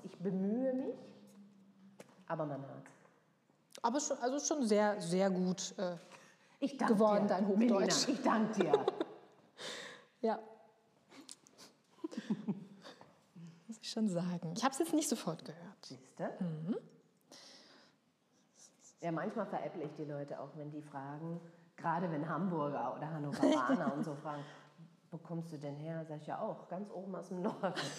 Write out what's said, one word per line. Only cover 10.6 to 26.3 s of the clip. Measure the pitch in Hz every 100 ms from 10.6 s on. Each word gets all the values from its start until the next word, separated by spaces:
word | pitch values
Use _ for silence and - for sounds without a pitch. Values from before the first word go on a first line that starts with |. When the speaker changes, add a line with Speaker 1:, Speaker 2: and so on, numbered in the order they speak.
| - _ _ _ _ - - - - - - _ _ - - - - 214 - - - - - - - - _ 175 165 - -
Speaker 2:
Muss | 226
ich | -
schon | 233 214
sagen. | 170 175 175 160 180
Ich |
hab's | 254 269
jetzt | 330
nicht | 302 294
sofort | 226 - 160
gehört. | - 160 180 - -
Speaker 1:
Siehste? | 131 - - 185 -
Speaker 2:
Mhm. | 180 156 160 381 - - _ _ _ - - - - - - _ _ _ _ _ _ - - _ - -
Speaker 1:
Ja, | 170
manchmal | 165 185 214 190
veräpple | 175 147 170
ich | 151
die | 151
Leute | 151 143 143 147
auch, | 139 156
wenn | 147
die | 151
fragen, | 147 143 139 147 165 170 - - - -
gerade | 170 165 185
wenn | 151 160
Hamburger | 151 190 170 143 127 123 -
oder | 165
Hannoveraner | 160 147 - - 311 254 254 156
und | 143
so | 156
Speaker 2:
<laughs> | 147
Speaker 1:
fragen, | 180 147 143 - - - - _ _
„Wo | 160
kommst | - 170 165
du | 151
denn | 143 143
her?“ | 156 165 156
Sag | 151
ich, |
„Ja | 147